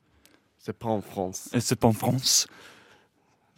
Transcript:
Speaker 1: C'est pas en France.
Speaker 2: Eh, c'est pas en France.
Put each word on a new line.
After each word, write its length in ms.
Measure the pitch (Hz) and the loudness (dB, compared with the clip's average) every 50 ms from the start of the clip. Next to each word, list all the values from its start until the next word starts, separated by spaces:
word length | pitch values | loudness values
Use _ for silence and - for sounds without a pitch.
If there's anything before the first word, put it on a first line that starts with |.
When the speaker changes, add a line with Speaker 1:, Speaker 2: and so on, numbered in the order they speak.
| _ _ _ _ _ - _ _ _ _ _ _ - | _ _ _ _ _ -20 _ _ _ _ _ _ -12
Speaker 1:
C'est 160 | - 110 - | -12 -12 -8
pas 120 | - 117 | -4 -2
en 120 | 110 104 90 | -2 -2 -4
France. 480 | - - 101 95 92 92 - - - - | -6 -6 -4 -4 -4 -6 -10 -10 -4 -2
Speaker 2:
Eh, 60 | 120 | -2
c'est 160 | 117 - 127 - | 0 0 0 4
pas 100 | - 117 | 4 4
en 40 | 110 | 4
France. 520 | 101 - 110 120 131 131 - - - - - - - - - - - - - - _ _ _ _ _ _ _ _ _ _ _ _ | 4 2 0 0 2 2 2 2 2 2 -2 -6 -20 -20 -20 -20 -20 -20 -20 -20 _ _ _ _ _ _ _ _ _ _ _ _